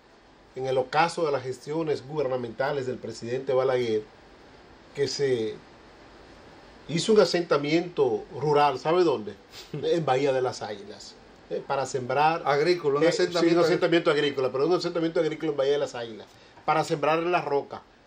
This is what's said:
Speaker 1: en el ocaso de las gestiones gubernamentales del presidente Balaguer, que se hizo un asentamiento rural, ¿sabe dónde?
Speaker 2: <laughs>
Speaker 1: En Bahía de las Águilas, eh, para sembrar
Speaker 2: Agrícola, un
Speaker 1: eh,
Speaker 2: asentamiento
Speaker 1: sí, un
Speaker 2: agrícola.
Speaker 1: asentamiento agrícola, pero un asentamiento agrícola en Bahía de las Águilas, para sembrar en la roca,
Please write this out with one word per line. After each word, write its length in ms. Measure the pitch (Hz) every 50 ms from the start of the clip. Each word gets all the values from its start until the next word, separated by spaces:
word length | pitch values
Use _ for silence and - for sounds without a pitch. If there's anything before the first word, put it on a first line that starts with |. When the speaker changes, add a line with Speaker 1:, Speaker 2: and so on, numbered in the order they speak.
| _ - - - - - - - - - -
Speaker 1:
en 100 | 127 131
el 100 | 131 131
ocaso 480 | 131 127 127 - 151 165 185 - 175 170
de 80 | 147 139
las 100 | 131 120
gestiones 640 | 131 123 - - 147 151 165 165 156 139 104 120
gubernamentales 800 | 131 156 151 139 127 127 123 120 113 107 - 135 143 147 139 127
del 120 | 127 117 104
presidente 560 | - 110 110 - 113 113 123 131 135 - 127
Balaguer, 480 | 127 135 135 127 127 123 113 110 107 - - - - - - - - - - - - - - - - - - -
que 140 | 143 139 127
se 460 | - - 143 135 123 113 110 107 104 - - - - - - - - - - - - - - - - - - - - - - - - - - -
hizo 260 | 143 170 - - 220
un 60 | 208
asentamiento 1040 | 185 - - 170 170 - 160 143 143 147 156 170 170 170 - - 139 123 107 101 - - - 123
rural, 400 | 139 151 143 147 147 143 131 127
¿sabe 260 | - 156 165 185 175
dónde? 300 | 160 127 113 104 104 - - - - -
Speaker 2:
<laughs> 160 | - - - -
Speaker 1:
En 320 | 147 131 160 156 175 156
Bahía 300 | 139 131 135 143 139 131
de 80 | 131 127
las 180 | 120 110 -
Águilas, 540 | 117 104 107 101 101 104 104 - - - - - - - - - - - 160
eh, 60 | - -
para 200 | - 143 139 135
sembrar 560 | 127 - 131 123 120 131 139 151 160 165 165 -
Speaker 2:
Agrícola, 540 | 139 143 143 156 175 180 175 151 143 135 147
un 60 | 160
Speaker 1:
eh, 40 | 170
Speaker 2:
asentamiento 300 | 170 - 180 170 170 170
Speaker 1:
sí, 0 |
un 60 | 170
Speaker 2:
agrícola. 220 | 165 170 170 170
Speaker 1:
asentamiento 440 | 160 175 165 185 165 165 170 165 170
agrícola, 420 | 151 147 147 143 135 135 127 123 127
pero 140 | 131 143
un 60 | 160 180
asentamiento 460 | 170 170 170 170 170 160 165 - 180
agrícola 320 | 160 151 151 - 160 156 143
en 40 |
Bahía 160 | 139 135 139 143
de 60 | 147
las 160 | 139 131 -
Águilas, 320 | 123 117 113 110 101 101 - - - - - - - -
para 200 | - 151 156 151
sembrar 340 | - 165 151 143 147 160 165
en 120 | 165 175 180
la 100 | 160 147
roca, 400 | 143 143 143 143 - 117 95 - - - _ _